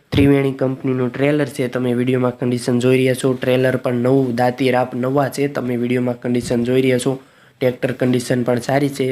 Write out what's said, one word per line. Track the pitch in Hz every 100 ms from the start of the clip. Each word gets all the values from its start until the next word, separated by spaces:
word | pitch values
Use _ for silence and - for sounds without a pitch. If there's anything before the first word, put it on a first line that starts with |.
| -
ત્રિવેણી | 147 139 139 135 135
કંપનીનું | 131 131 135 127 123
ટ્રેલર | 127 143 151 135
છે, | - 123
તમે | 123 127
વીડિયોમાં | 120 127 127 123 120
કન્ડિશન | 123 120 123 120
જોઈ | 127 131
રહ્યા | 131 127
છો. | 135
ટ્રેલર | 127 127 127 131 127
પણ | 131 123
નવું, | 123 139 131 117
દાંતી | 123 120 131
રાપ | 123 127
નવા | 127 127 139 131
છે, | 131 143
તમે | 143 123 120
વીડિયોમાં | 120 123 123 120
કન્ડિશન | 123 123 120 120
જોઈ | 120 131
રહ્યા | 131 123
છો. | 135 131 - _ - -
ટ્રેક્ટર | 127 123 123
કન્ડિશન | 120 127 123 123 127
પણ | 120 123 120
સારી | 135 143 139
છે, | 131